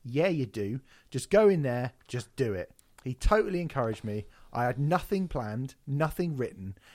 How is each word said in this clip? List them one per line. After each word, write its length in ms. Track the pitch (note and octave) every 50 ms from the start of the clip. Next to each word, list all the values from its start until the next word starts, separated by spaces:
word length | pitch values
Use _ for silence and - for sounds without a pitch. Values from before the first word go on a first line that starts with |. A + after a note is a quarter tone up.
| -
"Yeah, 240 | B2 B2 D3 E3+ G3
you 180 | F3 D3 C3
do. 340 | G#2 - A2 G2+ G2 A#2 C3+ - _ - - _ _
Just 180 | - C3 - -
go 220 | - G#3+ A3 G3+
in 100 | F#3+ D#3+ C#3+
there. 300 | B2+ A#2+ B2 B2 A#2+ - _ _
Just 280 | - - B2 - - _
do 200 | - C3 A2+ G2
it." 180 | F#2 F2 - _ _ _ _ _ - -
He 80 | B2+ B2+
totally 480 | - - - G#3 A3 - G3+ F#3 F3
encouraged 440 | F3 D#3 - C#3+ A#2+ A2+ A2 - -
me. 200 | G#2+ G#2 G#2+ G#2 - - - - -
I 140 | - A#2+ B2
had 140 | B2 A2 B2+
nothing 500 | C#3+ D3+ F3 - - - G3+ F#3+ F#3 E3
planned, 460 | - C#3 A2+ G#2+ G#2+ A#2+ C3 C#3 - _ _
nothing 480 | D3 C#3 D3 D#3+ D3+ - - F3 E3+ D3
written, 420 | B2+ A#2+ - - F#2+ F#2 G2 G2 - - - -